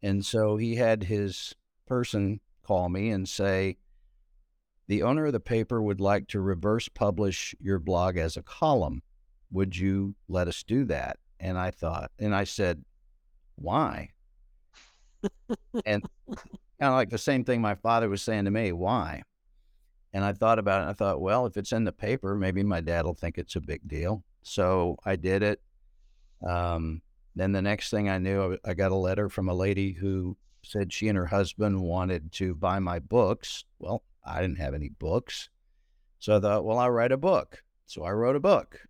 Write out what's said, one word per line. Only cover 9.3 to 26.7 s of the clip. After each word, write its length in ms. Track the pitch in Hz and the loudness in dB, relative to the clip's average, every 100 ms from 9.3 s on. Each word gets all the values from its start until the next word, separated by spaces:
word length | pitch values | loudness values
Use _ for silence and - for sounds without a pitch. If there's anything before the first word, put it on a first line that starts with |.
| _ _ | _ _
Would 240 | 95 95 90 | -2 -2 0
you 400 | 95 98 98 101 _ | 0 2 -2 -6 _
let 200 | 90 87 | -2 0
us 160 | 87 | -2
do 200 | - 117 127 | -2 0 0
that?" 320 | 73 62 - _ - | -2 -4 -8 _ -10
And 180 | 92 90 | -6 -2
I 140 | 90 | -4
thought, 400 | - 82 82 - - | -4 -4 -4 -6 -4
and 160 | 107 | -2
I 100 | 98 | 0
said, 400 | 98 - 95 80 - _ _ _ _ _ _ | -2 0 0 0 -6 _ _ _ _ _ _
"Why?" 560 | - 80 117 143 - - _ _ _ _ _ _ - - _ _ _ 202 _ _ 220 _ 240 | -12 -2 0 0 -4 -12 _ _ _ _ _ _ -20 -20 _ _ _ -10 _ _ -10 _ -8
And 200 | - 104 - - - 240 - - _ _ | -2 -2 -2 -16 -14 -14 -12 -20 _ _
kinda 140 | 139 | 2
like 180 | 131 107 | 2 2
the 80 | 113 | 0
same 260 | - 135 | 0 0
thing 160 | 120 123 | 2 2
my 160 | 110 101 | 2 0
father 320 | 113 117 113 | 2 2 2
was 140 | 98 | 0
saying 220 | - 107 | -2 0
to 60 | 98 | 2
me, 220 | 104 107 | 2 0
"Why?" 500 | 85 90 120 78 67 - _ _ _ _ _ _ _ _ | 0 0 0 -2 -8 -14 _ _ _ _ _ _ _ _
And 120 | 98 | -2
I 80 | 101 | -2
thought 260 | 98 110 113 | 2 4 4
about 220 | 101 98 | 4 2
it, 20 | |
and 80 | 80 | 0
I 40 | |
thought, 260 | 98 101 78 | 0 0 0
"Well, 260 | 92 110 123 | 0 2 0
if 100 | 98 | -4
it's 160 | 95 | -2
in 120 | 113 | 0
the 80 | 110 | -2
paper, 420 | - 104 127 95 | -2 -4 -2 -2
maybe 280 | 101 95 92 | -2 0 0
my 160 | 101 90 | 0 0
dad 240 | 82 85 | 0 0
will 100 | 80 | 0
think 240 | 85 87 80 | -2 -6 -6
it's 180 | - - | -6 -6
a 40 | |
big 260 | 78 78 - | -6 -10 -8
deal." 380 | 76 85 104 - _ | -4 -2 -4 -8 _
So 540 | - - 90 92 87 - | -10 0 2 4 2 -2
I 120 | - 95 | -2 -2
did 260 | 90 98 | 2 2
it. 200 | 104 104 _ _ _ _ _ _ _ _ 90 | 2 0 _ _ _ _ _ _ _ _ -4
Um, 560 | 87 87 | -2 0